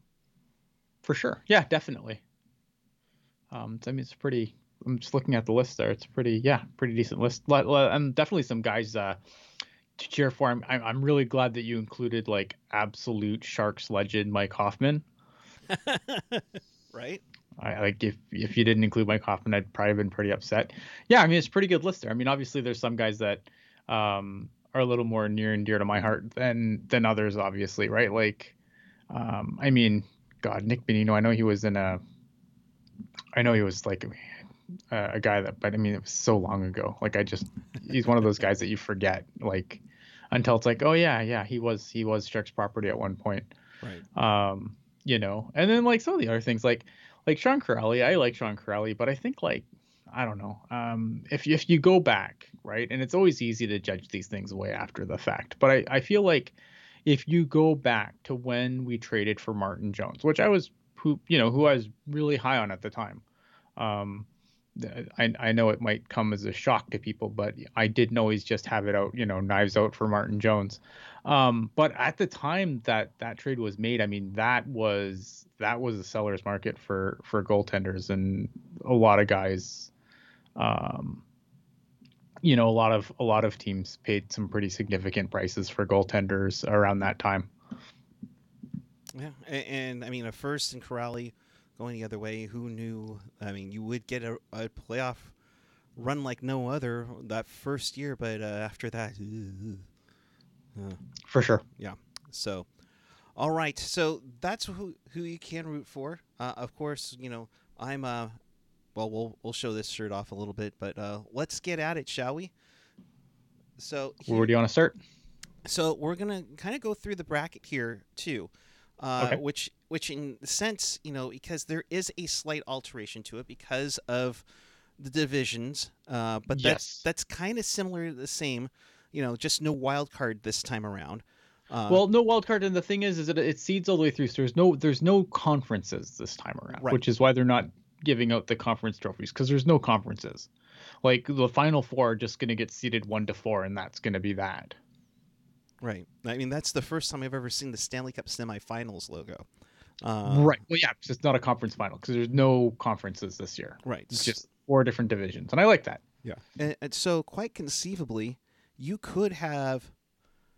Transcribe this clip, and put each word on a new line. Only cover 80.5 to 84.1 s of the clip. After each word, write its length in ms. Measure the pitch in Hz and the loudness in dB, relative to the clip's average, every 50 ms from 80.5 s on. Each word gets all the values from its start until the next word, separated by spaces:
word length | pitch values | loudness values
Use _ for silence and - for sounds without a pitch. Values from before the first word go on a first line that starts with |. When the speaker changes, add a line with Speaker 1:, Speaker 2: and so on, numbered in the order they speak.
| _ | _
Speaker 1:
um, 640 | - - 57 - - - - - - - - - - - _ _ _ _ _ _ _ _ _ _ _ _ _ _ _ - _ _ _ _ _ _ - | 0 0 2 2 0 -2 -4 -6 -6 -6 -8 -10 -10 -16 _ _ _ _ _ _ _ _ _ _ _ _ _ _ _ -20 _ _ _ _ _ _ 0
you 140 | - 170 135 | 4 6 6
know, 140 | 120 117 113 | 8 6 6
a 20 | |
lot 220 | 110 113 113 110 113 | 6 6 4 4 4
of, 180 | 107 101 - - - | 2 0 -4 -6 -2
a 40 | 123 | 2
lot 200 | 113 107 110 107 | 2 4 4 4
of 140 | 107 95 - | 2 -2 -4
teams 400 | - 107 98 95 92 - - - _ | -6 -6 -6 -6 -6 -10 -12 -10 _
paid 280 | - | -2